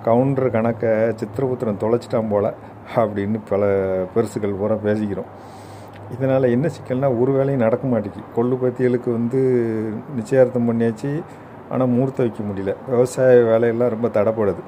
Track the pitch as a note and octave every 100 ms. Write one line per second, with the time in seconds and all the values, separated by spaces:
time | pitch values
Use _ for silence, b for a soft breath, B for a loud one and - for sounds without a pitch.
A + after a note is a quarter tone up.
0 | - A#2 C3+ C3+ C3 A2+ A#2 A2+ A#2 A2
1 | A2+ G#2+ A2 G#2 C3+ B2 A#2 G2+ A2 A#2+
2 | - B2 A2 G#2 G#2+ - B B - -
3 | A2 G2+ G2+ A2 - G2 G2+ G2 F#2+ F#2
4 | F#2 A2+ A2 - G#2 G2 G#2 G#2+ G#2 G#2+
5 | G#2+ F#2+ - - B B B B B B
6 | - - C3 C3 C3 A#2+ D#3 - - B2+
7 | C#3 A#2 B2+ C3+ C3+ C#3 A2+ A#2+ C3+ A#2
8 | G2+ G2 G#2+ - A#2+ B2+ B2+ A#2+ B2+ B2
9 | A#2+ A#2 A#2 C3 C3 B2 A#2 A2 A2 G#2+
10 | - C#3 G#2+ C3+ B2 B2 A#2 A#2 A#2 A2
11 | C#3+ D3 - B B B - - B2+ A#2+
12 | C3+ C3 B2 G#2 G#2 G2 G2 - - B2
13 | B2+ - B2+ B2 A#2 A2+ A#2 A2+ B2 A2
14 | A#2 G#2+ G#2 A2 G2+ F2